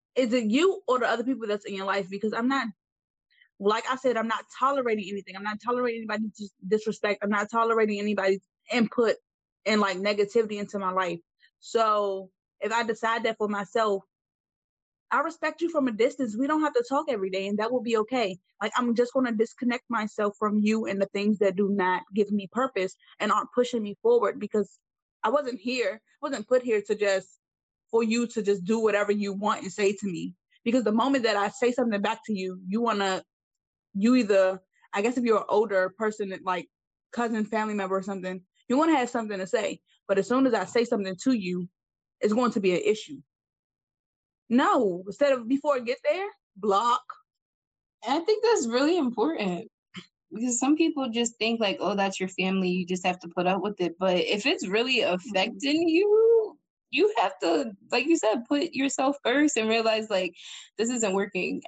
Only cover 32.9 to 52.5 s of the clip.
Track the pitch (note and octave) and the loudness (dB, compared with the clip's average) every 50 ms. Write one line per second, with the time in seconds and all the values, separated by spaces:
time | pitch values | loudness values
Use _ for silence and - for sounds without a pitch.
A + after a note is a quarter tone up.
32.9 | G#3 G3+ G3 F#3+ F#3+ F3+ - _ _ _ _ _ _ _ _ _ _ _ _ _ | 0 0 0 0 -2 -2 -6 _ _ _ _ _ _ _ _ _ _ _ _ _
33.9 | - G3 G3+ A#3+ B3+ B3+ A3+ G3 G3+ F#3+ F#3+ F#3 F#3+ F#3+ - _ _ _ _ _ | -4 0 4 4 6 4 4 4 4 4 4 4 2 -2 -8 _ _ _ _ _
34.9 | - G3+ G3+ A#3+ B3 C4 A#3+ A3+ A3 G3 - - - G#3 A3+ G3+ G3 F#3 F#3 F#3 | -4 -2 0 0 0 0 2 2 2 2 2 2 2 2 2 4 2 2 0 0
35.9 | F#3 - A3 G#3+ G#3+ - G#3 G3 F#3 F3+ - F#3+ F3+ F3 - - _ _ _ _ | -2 -2 -2 -2 -2 -4 -6 -6 -8 -8 -4 -4 -4 -4 -6 -8 _ _ _ _
36.9 | _ _ _ _ - A#3 A#3+ A3+ A#3 G#3+ G#3+ G#3+ A3+ G#3+ G#3+ G#3+ G#3 G3+ F#3+ F#3 | _ _ _ _ -6 -4 -2 -2 0 -2 -2 -2 -2 -2 -2 -2 -2 -4 -2 -2
37.9 | F#3+ F#3+ F#3 G3+ G3 F#3+ F3+ F#3 F#3 F#3 - _ _ _ _ - A#3+ C#4 D#4+ E4 | -2 -2 -2 -4 -8 -6 -6 -8 -8 -10 -12 _ _ _ _ -2 2 2 4 4
38.9 | D#4 C4+ A#3+ A#3+ - A#3+ A3 G#3+ G#3 F#3 F#3+ F3+ - A3 G#3 D3 D#3+ - _ _ | 4 2 2 0 -2 -4 -4 -4 -6 -6 -4 -2 -2 -2 -2 -2 -6 -8 _ _
39.9 | _ _ _ - G3 G3 F#3+ - A#3+ C4 C4+ C4 A3 G3+ F#3 - - A#3+ A#3 A#3 | _ _ _ -2 0 0 2 2 2 4 4 4 2 0 -2 0 0 0 0 0
40.9 | A#3+ G#3 G3 F#3+ F#3 F3+ - C4 C4 A3 F#3 F3+ F3+ F3+ F3 - _ _ _ _ | 0 -2 -2 -4 -6 -2 0 0 0 2 0 -2 -4 -4 -6 -8 _ _ _ _
41.9 | _ _ _ _ _ - - G#3+ G#3+ B3 B3 A#3 - A3+ F#3+ F#3 F3+ E3 - - | _ _ _ _ _ -2 0 0 2 2 2 0 0 0 2 2 2 2 2 0
42.9 | G#3+ G#3+ - - C#4+ - - _ _ _ _ _ _ _ _ _ _ _ _ _ | 0 0 -4 -12 -16 -16 -18 _ _ _ _ _ _ _ _ _ _ _ _ _
43.9 | _ _ _ _ _ _ _ _ _ _ _ - A3+ B3+ D4+ G4+ G4+ C#4+ A3+ F#3+ | _ _ _ _ _ _ _ _ _ _ _ 0 2 2 4 4 4 2 2 0
44.9 | F3 F3+ F#3 G3+ - - C#4+ C#4+ C4+ B3 A3+ A3 C#4 C#4 - D4 C#4 B3+ A#3 A#3 | 0 -4 -6 -8 -2 2 2 2 2 2 0 -2 -2 0 2 0 0 0 0 -4
45.9 | C4+ - - D4 D#4 F#4 G4 G#4 - _ _ _ _ F#3+ F#3+ A3 G3 G3+ A#3 B3 | -4 -2 0 0 0 0 -2 -8 -10 _ _ _ _ -4 0 2 2 2 2 2
46.9 | B3 - - - - - _ _ _ _ _ _ _ _ _ _ _ _ _ _ | 0 0 -2 -6 -20 -20 _ _ _ _ _ _ _ _ _ _ _ _ _ _
47.9 | _ _ - A3+ C4+ E4+ E4+ G#4+ G#4+ G#4+ A4+ A#4+ A4+ F#4 C4 A3+ A#3 B3+ C#4+ D#4 | _ _ -4 -2 -2 0 2 2 0 2 2 2 2 2 2 0 2 2 4 4
48.9 | F#4 F4+ C4+ A#3+ A#3 G#3+ G#3+ D#4 E4 G#3+ G#3 F#3 F3 E3+ - - _ _ _ _ | 4 2 2 0 0 0 0 0 0 -2 -2 -2 -2 -4 -8 -12 _ _ _ _
49.9 | - - - _ _ _ _ - - G#3+ A#3+ B3 A#3 - C4 C4+ D#4 D#4+ E4 D#4+ | -20 -20 -20 _ _ _ _ -12 -8 -4 -4 -2 -2 0 2 2 2 4 2 2
50.9 | D#4+ C#4 C4+ A#3+ A3 A#3 A#3 A#3 - - G#3+ A3+ A#3 A3+ A3 G3 F#3+ - - F#3 | 0 -2 -4 -2 -2 -2 -2 -2 -2 -2 -2 -2 0 0 0 -2 -2 -2 -2 -2
51.9 | G3+ G3 G3 G3 F#3+ - F#3 F#3 - - F#3 F#3+ | 0 0 0 -2 -2 -4 -6 -6 -4 -2 -2 0